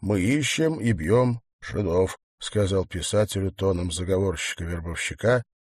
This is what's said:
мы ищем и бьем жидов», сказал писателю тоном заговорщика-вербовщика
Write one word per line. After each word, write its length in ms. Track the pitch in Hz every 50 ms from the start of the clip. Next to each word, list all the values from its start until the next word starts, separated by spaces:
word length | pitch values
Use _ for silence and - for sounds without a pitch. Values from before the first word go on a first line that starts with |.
мы 200 | - 95 104 98
ищем 600 | 87 107 135 151 139 - - - 160 160 160 -
и 120 | 104 117 110
бьем 480 | 82 78 80 104 123 127 123 120 120 - _ _ _
жидов», 580 | - - - - 104 90 - 92 95 92 - - _ _ _ _
сказал 440 | - - - 107 101 92 98 95 90
писателю 680 | - - 92 82 - - 104 104 101 - 98 95 95 -
тоном 400 | - 95 98 95 87 90 90 82
заговорщика-вербовщика 1500 | 82 92 87 95 92 98 95 85 - - - - - 85 85 87 85 82 85 85 - - - - - - 110 123 123 117 - _ _ _